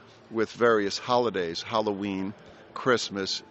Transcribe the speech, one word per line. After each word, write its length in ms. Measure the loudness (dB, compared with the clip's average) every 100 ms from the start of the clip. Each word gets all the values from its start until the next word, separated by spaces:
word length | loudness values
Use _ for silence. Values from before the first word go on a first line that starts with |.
| -20 -20 -8
with 220 | -2 -2
various 440 | 2 4 4 2 -2
holidays, 640 | 0 2 2 0 -4 -6
Halloween, 720 | -2 0 0 0 -2 -2 -4 -8 -18 -20 -16
Christmas, 720 | -4 0 2 0 -6 -4 -6 -10